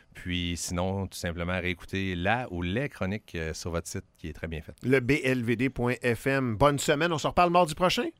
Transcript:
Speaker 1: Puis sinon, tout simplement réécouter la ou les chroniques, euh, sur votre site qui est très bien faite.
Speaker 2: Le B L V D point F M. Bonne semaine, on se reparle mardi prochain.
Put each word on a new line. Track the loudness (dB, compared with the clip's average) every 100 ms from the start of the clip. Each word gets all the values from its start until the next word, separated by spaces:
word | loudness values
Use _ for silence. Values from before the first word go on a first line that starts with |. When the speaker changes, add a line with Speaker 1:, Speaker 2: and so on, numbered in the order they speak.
| _
Speaker 1:
Puis | -12 -4 -2 -2 -4
sinon, | -4 -2 -2 -2 -4
tout | -6
simplement | -6 -4 -2 -2
réécouter | -2 -4 -6 -4 -2 -2
la | 0 0 -2
ou | -4
les | -2 -2 -4
chroniques, | -4 -4 -4 -6 -6
euh, | -6
sur | -6 -6
votre | -6 -6
site | -8 -12 _
qui | -12
est |
très | -8 -8
bien | -8
faite. | -10 -6
Speaker 2:
Le | 2 4
B | 4 2 2
L | 0
V | 0 0
D | 0
point | 0 -2 0
F | 0 0 0
M. | 0 0 4
Bonne | 4 4
semaine, | 2 2 2
on | 0
se | 0
reparle | 4 6
mardi | 6 4 4
prochain. | 2 2 -2